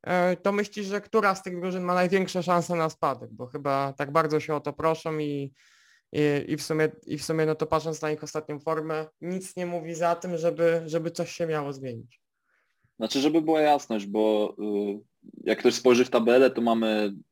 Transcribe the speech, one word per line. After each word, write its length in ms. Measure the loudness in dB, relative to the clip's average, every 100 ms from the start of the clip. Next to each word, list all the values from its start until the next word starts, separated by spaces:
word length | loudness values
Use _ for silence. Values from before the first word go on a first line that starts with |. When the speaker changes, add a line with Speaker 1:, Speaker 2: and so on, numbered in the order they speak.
Speaker 1:
e, 340 | 0 2 2 2
to 160 | 0
myślisz, 340 | 0 -4 -6 -6
że 140 | -8
która 340 | 0 2 2
z 80 | 0
tych 180 | -6 -6
drużyn 220 | -4 -4
ma 120 | 0
największe 480 | 2 4 2 2 -2
szanse 320 | 2 2 2
na 160 | 0 -2
spadek? 400 | 0 -2 -2 -10
Bo 140 | -14 -12
chyba 460 | -6 -2 0 -2
tak 200 | -4 0
bardzo 280 | 2 2 0
się 140 | -2
o 60 | -4
to 120 | -4
proszą 460 | -2 0 0 -4 -4
i, 340 | -4 -4 -8 _ _ _ _ _ _
i, 80 | 0 2 2 -2
i 80 | -6
w 60 |
sumie, 260 | -2 0 0 -2 -10
i 120 | -8
w 60 |
sumie, 220 | -2 0 0
no 80 |
to 120 | 0 0
patrząc 360 | -2 -2 -6
na 80 | -6
ich 140 | -6
ostatnią 360 | -6 -10 -8 -8
formę, 460 | -4 -4 -4 -6 -8 _
nic 360 | -8 -8 -10 -8
nie 100 | -6
mówi 280 | -6 -8
za 200 | -2 -2
tym, 220 | -2 -4 -2
żeby, 460 | -2 2 2 2 -2
żeby 240 | -4 -4
coś 220 | -6 -8
się 140 | -4 -4
miało 260 | -2 -4
zmienić. 480 | -8 -10 -10 -14 _ _ _ _ _ _ _ _ -8
Speaker 2:
Znaczy, 220 | -4 0
żeby 220 | 2 2
była 180 | 2 4
jasność, 460 | 4 4 2 -6 -2
bo, 500 | 2 4 4 0 -4
y, 400 | -4 -2 -2 -6 _ _ -20 -6
jak 140 | -2 4
ktoś 160 | 2
spojrzy 300 | 4 4 6
w 60 | 6
tabelę, 400 | 4 6 6 6
to 100 | 4
mamy 520 | 2 2 2 0 -2 -6 -18